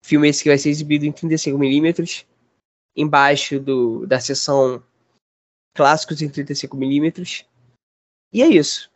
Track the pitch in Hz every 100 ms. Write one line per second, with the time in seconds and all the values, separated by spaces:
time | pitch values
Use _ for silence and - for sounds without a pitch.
0 | - 151 147 143 151 143 147 147 147 147
1 | 147 143 170 156 156 139 139 139 160 170
2 | 170 - _ _ _ _ _ _ _ -
3 | 151 143 139 143 - 139 139 131 120 113
4 | 123 131 120 135 - 139 131 120 _ _
5 | _ _ _ _ _ _ _ - 139 156
6 | - 151 151 143 139 143 139 139 135 143
7 | 160 165 180 - _ _ _ _ _ _
8 | _ _ _ 202 311 185 147 - -